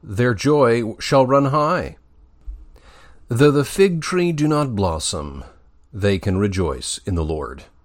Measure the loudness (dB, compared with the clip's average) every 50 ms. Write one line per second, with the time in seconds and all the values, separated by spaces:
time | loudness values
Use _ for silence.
0 | -14 -10 -4 0 0 0 0 0 0 2 4 4 4 4 4 2 0 -4 -8 -8
1 | -4 2 4 4 4 4 4 2 2 2 0 0 0 0 -2 -2 -4 -8 -12 -16
2 | _ _ _ -20 -20 -20 -20 _ -16 -16 -16 -14 -16 -20 -20 -20 _ -20 -20 -20
3 | -20 -20 -20 -20 -10 -6 0 4 4 6 6 4 0 -2 2 2 2 2 2 -2
4 | -4 -4 -2 0 0 0 0 0 0 0 2 0 0 0 0 0 0 0 -2 -2
5 | -4 -6 -6 -6 -8 -8 -10 -12 -16 -16 -20 -20 _ -20 _ _ -20 _ -12 -2
6 | 0 0 0 0 0 -2 0 0 0 0 0 -2 -2 -2 -4 -6 -8 -10 -10 -10
7 | -6 -4 -2 -2 -2 -2 -4 -6 -6 -10 -12 -16 -18 -20 _ -20 _